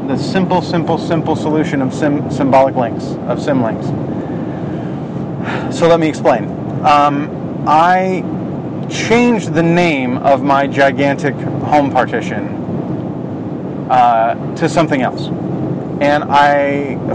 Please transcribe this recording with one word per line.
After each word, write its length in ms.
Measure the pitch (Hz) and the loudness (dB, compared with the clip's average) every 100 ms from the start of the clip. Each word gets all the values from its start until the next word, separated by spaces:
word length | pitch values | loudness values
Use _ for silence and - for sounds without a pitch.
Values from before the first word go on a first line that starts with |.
| 135 | -2
the 100 | 131 | -2
simple, 460 | - 190 175 180 | 0 0 2 0
simple, 360 | - 175 156 160 | 0 -2 0 -2
simple 360 | - 165 156 | 0 -2 0
solution 480 | 156 160 156 147 143 | -2 0 0 0 0
of 100 | 131 | -2
sym-, 380 | - 151 143 117 | 0 0 0 -2
symbolic 460 | - 139 131 135 131 | -2 2 4 4 2
links, 300 | 117 107 - - - | -2 -4 -6 -6 -4
of 140 | 123 | -4
symlinks. 500 | - 135 113 107 - - - - - 90 - - - - - - - - - - - - - | 0 0 0 -2 -4 -4 -4 -6 -6 -6 -6 -6 -6 -6 -6 -6 -6 -6 -6 -6 -6 -4 -4
So 140 | - 170 | 2 4
let 100 | 165 | 4
me 100 | 156 | 2
explain. 360 | 135 160 120 101 - - - 151 | 0 2 2 0 -6 -6 -2 4
Um, 760 | 147 143 143 147 - - - - | 6 4 2 -4 -6 -8 -4 2
I 560 | 151 175 185 185 185 110 - - - - - - | 4 6 4 2 -2 -4 -6 -6 -6 -8 -8 -6
changed 640 | - - 226 240 226 165 | -4 2 4 4 2 0
the 120 | 156 | 2
name 540 | 170 170 175 143 127 127 | 2 4 2 2 0 0
of 260 | - 135 | 2 2
my 240 | 135 139 139 | 4 2 2
gigantic 680 | - 139 131 139 135 143 | 4 2 4 2 2 -2
home 560 | - - - - 147 139 | -2 -4 -4 2 2 4
partition, 560 | 127 113 120 107 110 101 101 - - - - - - - - - - - - - | 2 0 0 -2 -4 -6 -6 -6 -4 -4 -4 -6 -6 -6 -6 -6 -8 -8 -6 0
uh, 640 | 127 120 117 113 113 - | 4 6 4 2 0 -4
to 140 | - 165 | -2 -2
something 340 | 170 151 143 | 0 0 2
else. 260 | 117 - - - - - - - - - | 0 -2 -6 -4 -4 -4 -4 -4 -6 -2
And 260 | 143 147 | 2 2
I, 720 | 151 143 143 143 143 143 139 127 - | 2 4 6 4 2 0 -2 -4 -4